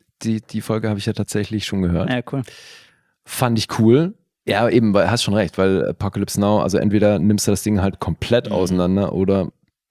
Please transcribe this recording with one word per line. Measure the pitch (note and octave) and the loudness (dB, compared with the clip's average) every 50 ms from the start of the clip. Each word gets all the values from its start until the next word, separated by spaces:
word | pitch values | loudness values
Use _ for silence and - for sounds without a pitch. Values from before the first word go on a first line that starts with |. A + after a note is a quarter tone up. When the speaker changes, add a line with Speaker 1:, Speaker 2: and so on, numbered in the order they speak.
| _ _ _ - - | _ _ _ -6 -4
Speaker 1:
die, | A2+ A2 A2 | -2 -2 -2
die | - - - A2 G#2+ | -4 -8 -10 -8 -4
Folge | - A2 A2 G#2+ A2 | -4 -4 -2 -2 -2
habe | G#2+ G2 | -2 -2
ich | - | -2
ja | - G#2 | -4 -2
tatsächlich | - G#2 - - G#2+ G#2 - - G#2+ - | -4 -4 -4 -4 -4 -4 -2 -4 -6 -6
schon | - - G2 F#2+ | -4 -4 -2 0
gehört. | F2 F2 E2+ F#2 F#2 | 0 0 0 0 -2
Speaker 2:
Ja, | B2+ B2 A#2+ - - | -2 -4 -6 -6 -6
cool. | C#3 B2 - - - - - - - - _ _ _ _ _ _ _ _ | -6 -8 -8 -12 -20 -20 -20 -20 -20 -20 _ _ _ _ _ _ _ _
Speaker 1:
Fand | - - - B2+ B2 A#2 A2 | -12 -4 -2 0 0 0 0
ich | G#2 - - - | -2 -2 0 2
cool. | A2+ A2 A#2 C#3 E3 F3+ A3 _ _ _ _ _ - | 4 6 6 6 4 2 -4 _ _ _ _ _ -4
Ja, | - G#2 G2+ A2+ A#2 | -2 0 2 2 2
eben, | - A#2+ A#2 A2 G2 | 4 4 4 4 4
weil, | G2+ F2+ F2 | 2 2 2
hast | A2 A#2+ - | 0 0 0
schon | - G2+ | 0 0
recht, | G#2+ G#2 E2+ - - | 0 0 0 0 0
weil | F#2+ F#2+ F#2+ F#2 A#1+ | 0 2 2 2 0
Apocalypse | - - - - G2+ - G2+ G2 - - - | -2 -4 -4 -6 -6 -4 -4 -4 -4 -2 0
Now, | G2+ G2+ G#2+ G#2+ - | 0 2 2 2 0
also | - F2+ G2 | 0 0 0
entweder | - G#2 G2 G#2+ G2 G#2 G#2 F#2+ | 0 2 2 2 2 2 2 2
nimmst | D2+ G#2 G#2+ G#2 - | 2 2 0 0 0
du | - | 0
das | G2+ F#2+ - | -2 -2 0
Ding | G#2+ G#2+ G2+ F2 | -2 0 0 0
halt | G2 F2+ - | -2 -2 -4
komplett | - - E2 - - - A#2+ A#2+ A#2+ | -6 -6 -6 -6 -2 0 0 0 0
Speaker 2:
Mhm. | G#2+ G#2 | 0 -2
Speaker 1:
auseinander | E2 F#2 F2 F#2 F2+ F2+ F2 F#2+ G2 G2+ F2 - | -2 0 0 0 0 0 2 2 0 0 0 -2
oder | E2 F#2+ F#2 G2 G2 F#2 - - _ _ _ _ _ _ _ | -2 0 2 2 0 0 -4 -8 _ _ _ _ _ _ _